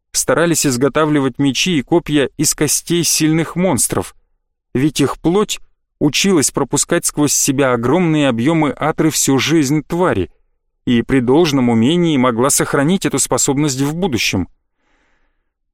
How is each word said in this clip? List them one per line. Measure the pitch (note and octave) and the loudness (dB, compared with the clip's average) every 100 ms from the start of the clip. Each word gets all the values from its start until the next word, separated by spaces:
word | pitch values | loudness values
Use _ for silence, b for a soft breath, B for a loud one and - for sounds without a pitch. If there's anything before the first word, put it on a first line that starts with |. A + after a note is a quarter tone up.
| _ | _
старались | - - C3 E3+ D#3 D3 | -6 0 0 2 0 0
изготавливать | B2 C#3 D3+ D#3 D3 C3+ A#2+ | 0 0 0 0 2 0 0
мечи | C#3 B2 F#3 D#3+ | -2 0 -2 -2
и | |
копья | - F3 - D3 C3 - | 0 -2 0 0 0 -2
из | A#2 | -4
костей | - D3 - - E3+ | -2 -2 -2 -2 -2
сильных | D#3 - D#3 D#3+ D#3 | 0 0 2 0 -2
монстров, | E3+ F#3 B2 - - - - _ _ _ _ _ | -2 0 0 -2 -4 -6 -12 _ _ _ _ _
ведь | B2 D3 - | -2 0 0
их | C#3 - | -2 0
плоть | D#3+ F#3+ G#3+ - - _ _ - | -2 0 -2 -6 -14 _ _ -4
училась | D3 - G3 F3 B2+ | -2 0 2 2 2
пропускать | - C#3 D3 - E3+ - | -2 -2 -2 -2 -2 -2
сквозь | - D3 | -2 0
себя | - - C3+ C3+ | 0 -2 0 0
огромные | A#2+ A#2 E3+ F3 D#3 C#3 | 0 2 2 2 2 0
объёмы | A2+ B2+ E3 D3+ | 0 0 0 0
атры | - D3+ D#3+ D#3 | -2 -4 0 -2
всю | - - C3+ | 0 0 0
жизнь | B2 E3 C3+ D3+ | 2 0 0 -2
твари | - E3+ F3+ G#2 E2+ _ _ _ _ _ | -2 -2 0 0 -4 _ _ _ _ _
и | - A#2+ | 0 0
при | A#2 C3+ | 2 0
должном | A#2+ C#3+ E3+ C3+ B2 | 4 4 4 2 2
умении | A2+ A#2 F3 E3+ C#3+ | 2 2 2 2 2
могла | B2+ A2+ C3+ | 0 2 0
сохранить | - D#3 D3 C#3+ F#3+ D3 | 0 -2 0 0 0 -2
эту | C3+ | -2
способность | - B2+ - C3+ D3+ C3 | -2 -2 0 0 0 -2
в | C#3+ | -4
будущем. | E3 F3+ A2 - G2+ E2+ _ _ _ _ _ _ _ _ _ _ _ _ | -2 -4 -2 -2 -4 -4 _ _ _ _ _ _ _ _ _ _ _ _